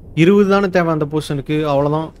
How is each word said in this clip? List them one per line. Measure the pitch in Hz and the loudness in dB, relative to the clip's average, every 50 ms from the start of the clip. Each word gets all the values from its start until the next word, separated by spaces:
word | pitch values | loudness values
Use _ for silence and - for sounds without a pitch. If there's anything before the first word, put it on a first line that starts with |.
| - - - | -18 -8 0
இருபது | 151 160 175 202 202 208 190 | 2 4 4 4 4 4 4
தானே | 196 196 202 190 | 2 0 0 0
தேவை | 180 185 175 165 | 0 0 0 0
அந்த | 160 151 151 | -2 -2 -4
போர்ஷனுக்கு. | 147 151 156 147 - 151 139 135 - 151 151 156 | -4 -4 -6 -4 -4 -6 -6 -4 -4 -4 -2 -2
அவ்வளவுதான், | 151 143 139 143 147 151 156 160 156 - - | 0 0 0 0 0 -2 -2 -4 -6 -12 -12